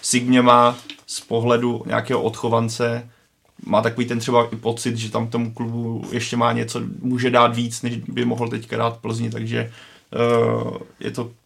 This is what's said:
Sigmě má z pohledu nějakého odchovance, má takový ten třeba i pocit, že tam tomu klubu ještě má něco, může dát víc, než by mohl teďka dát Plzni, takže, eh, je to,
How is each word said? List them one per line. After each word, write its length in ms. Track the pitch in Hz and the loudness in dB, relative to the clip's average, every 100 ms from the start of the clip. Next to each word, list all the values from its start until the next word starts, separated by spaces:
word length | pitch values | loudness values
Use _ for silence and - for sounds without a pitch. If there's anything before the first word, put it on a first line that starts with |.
Sigmě 400 | - 123 123 127 | -2 0 4 6
má 360 | 123 120 120 120 - - - | 8 8 6 2 -8 -18 -12
z 140 | - | -14
pohledu 640 | - 117 117 120 120 113 - | -4 -2 2 2 2 -2 -2
nějakého 360 | 113 113 127 | -2 0 0
odchovance, 880 | - - 120 117 117 113 120 117 117 _ _ _ _ - - | -2 -2 0 2 0 0 -2 -2 -8 _ _ _ _ -18 0
má 160 | 107 | 2
takový 240 | 113 113 120 | 2 -2 -2
ten 120 | 117 | -2
třeba 300 | 113 120 117 | 2 4 2
i 40 | 110 | 0
pocit, 400 | 117 117 123 117 | -4 -2 -4 -4
že 140 | 110 | -4
tam 160 | 113 113 | -4 -2
tomu 240 | 117 117 | -2 -4
klubu 520 | 113 117 117 117 117 - | -6 -6 -4 -4 -6 -6
ještě 240 | 120 117 120 | -6 -2 0
má 160 | 117 | 2
něco, 280 | 117 117 - 117 - | 2 -2 -4 -8 -6
může 280 | 127 123 123 | -4 0 4
dát 260 | 120 120 117 | 6 4 4
víc, 260 | 117 113 | -4 -4
než 140 | 123 117 | -6 -6
by 280 | - 123 | -6 -2
mohl 240 | 120 117 117 | -2 -2 -4
teďka 280 | 117 117 113 | -6 -6 -2
dát 200 | 117 117 | -2 -4
Plzni, 340 | 113 113 117 | -6 -4 -4
takže, 280 | 113 113 117 113 - - - _ | -6 -4 -4 -4 -10 -20 -20 _
eh, 640 | - 120 117 117 117 117 - - _ | -2 2 4 4 0 -2 -8 -12 _
je 100 | - | -8
to, 200 | 117 113 - | -6 -8 -10